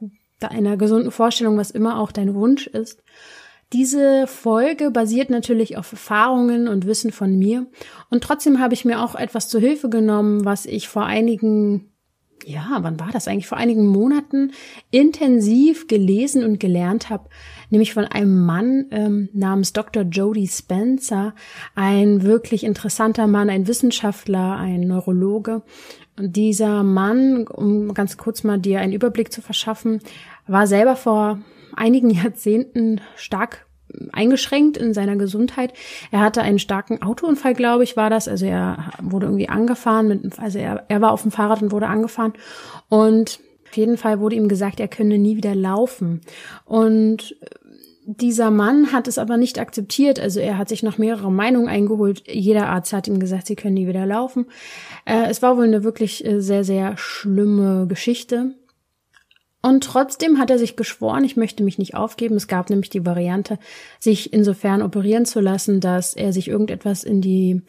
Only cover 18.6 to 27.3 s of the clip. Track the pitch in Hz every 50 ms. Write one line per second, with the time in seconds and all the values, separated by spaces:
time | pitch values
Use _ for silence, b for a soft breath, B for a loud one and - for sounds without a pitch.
18.6 | 220 247 262 269 269 269 - 214 214 208 208 208 202 190 214 202 196 190 196 196
19.6 | 190 180 - 208 220 - - 226 196 175 165 196 196 208 220 220 196 180 - -
20.6 | - - 180 185 214 247 262 262 262 - 214 196 202 214 214 B B B B B
21.6 | B B B - 190 196 202 202 208 208 208 196 185 202 220 233 233 - 233 202
22.6 | - 220 202 - - 208 - - 220 220 220 233 220 208 202 202 202 208 190 190
23.6 | 190 196 240 - - 240 220 - - 208 196 - - - 196 190 185 185 196 -
24.6 | 185 185 180 175 180 180 180 185 - 190 185 180 185 196 208 220 208 220 220 226
25.6 | - B B B B B B B B B _ - 196 190 170 202 214 220 208 202
26.6 | 220 208 208 208 202 196 190 190 190 202 226 254 262 269